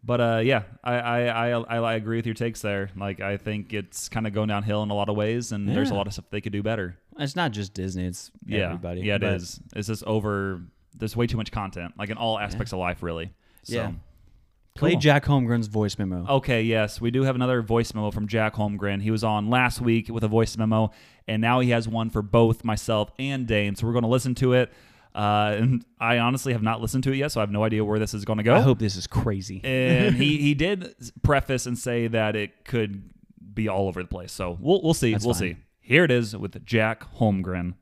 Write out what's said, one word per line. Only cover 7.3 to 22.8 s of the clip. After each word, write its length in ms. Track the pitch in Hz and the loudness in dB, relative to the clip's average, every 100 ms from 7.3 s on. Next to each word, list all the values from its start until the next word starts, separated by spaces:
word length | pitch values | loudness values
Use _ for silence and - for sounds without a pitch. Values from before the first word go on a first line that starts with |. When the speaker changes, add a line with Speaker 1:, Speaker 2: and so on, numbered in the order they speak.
| 180 | -2
Speaker 2:
not 160 | 170 | -2
just 220 | 104 95 | -2 -8
Disney, 320 | 95 95 92 90 | -6 -6 -4 -4
it's 240 | 90 - - - | -6 -14 -18 -4
Speaker 1:
Yeah. 180 | 104 90 | -2 -2
Speaker 2:
everybody. 340 | 87 87 87 | -4 -8 -4
Speaker 1:
Yeah, 140 | 101 101 | -2 0
it 40 | |
Speaker 2:
But 140 | 95 | 0
Speaker 1:
is. 260 | 95 87 - - - | -2 -4 -14 -12 -8
It's 120 | 104 | -6
just 160 | 107 | -6
over, 580 | - 110 104 101 98 90 - _ _ - | -2 -2 0 -2 -2 -4 -10 _ _ -8
there's 200 | 110 113 | -6 -2
way 100 | 120 | 0
too 100 | 113 | 0
much 120 | 107 | -4
content, 440 | 107 98 90 85 - | -6 -6 -8 -12 -8
like, 120 | 104 | -8
in 80 | 110 | -4
all 200 | 117 110 | -2 -2
Speaker 2:
Yeah. 60 | |
Speaker 1:
aspects 280 | 104 101 110 | -4 -6 -6
of 60 | 95 | -4
life, 220 | 90 87 | -4 -4
really. 280 | 87 82 85 - _ _ | -6 -6 -8 -14 _ _
So, 120 | - 117 | -8 -6
Speaker 2:
Yeah. 160 | 107 80 - - - _ _ _ _ - | -6 -8 -16 -20 -20 _ _ _ _ 0
Play 160 | 143 | 2
Speaker 1:
cool. 80 | 170 | 4
Speaker 2:
Jack 240 | 147 143 | 4 4
Holmgren's 440 | - 143 120 117 107 | 4 2 4 0 0
voice 300 | 107 104 - | 0 -2 -2
memo. 260 | 98 90 87 139 | -4 -4 0 0
Speaker 1:
Okay, 260 | 139 120 | 2 0
yes. 380 | 113 113 107 - | 2 2 0 -2
We 100 | 117 | -2
do 120 | 123 | 2
have 120 | 135 | 2
another 280 | 127 127 127 | 2 0 0
voice 320 | 107 117 113 | 2 0 0
memo 160 | 110 107 | -2 -4
from 180 | 107 104 | -4 -2
Jack 260 | 110 107 | 0 0
Holmgren. 460 | 110 104 101 101 98 | 0 -2 -2 -4 -2
He 80 | 104 | -2
was 140 | 110 | 0
on 240 | 110 107 104 | 0 0 2
last 320 | 123 123 - | 2 2 0
week 280 | 120 113 113 | 2 2 0
with 140 | 113 | -2
a 60 | 107 | 2
voice 280 | 110 113 110 | 2 2 0
memo, 320 | 110 110 107 - - _ - | 2 2 2 -2 -20 _ -4
and 140 | 110 | 0
now 200 | 117 123 | 2 2
he 100 | 127 | 4
has 180 | 117 110 | 2 0
one 220 | 113 113 | -4 -2
for 100 | 110 | -2
both 400 | 101 117 117 113 | 2 6 6 4
myself 480 | 117 107 | -2 -4